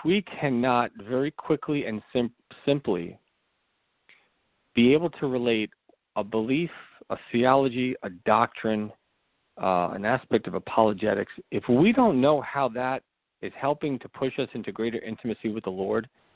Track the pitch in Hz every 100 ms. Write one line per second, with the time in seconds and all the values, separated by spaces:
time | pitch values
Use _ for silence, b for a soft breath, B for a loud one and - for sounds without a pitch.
0 | 156 202 - - 147 120 127 120 117 -
1 | 101 127 143 - - 151 - 147 104 107
2 | - 127 117 - _ - - 143 127 87
3 | 85 101 _ _ _ _ _ _ _ _
4 | _ b b _ _ _ _ - 120 151
5 | 170 - 143 127 120 113 104 _ _ _
6 | _ - 104 110 110 139 170 - - -
7 | - 95 - 117 127 135 135 120 127 -
8 | 104 87 - 110 123 - 113 107 107 -
9 | _ _ _ _ _ - 95 90 87 101
10 | 107 127 - 113 98 87 - - 110 95
11 | 107 101 95 - - 113 - 123 190 240
12 | 233 131 139 147 120 143 131 117 127 131
13 | - _ _ _ 95 - 139 143 151 131
14 | - - 135 - 127 123 107 98 113 113
15 | 107 110 117 107 113 107 95 92 98 110
16 | 120 b b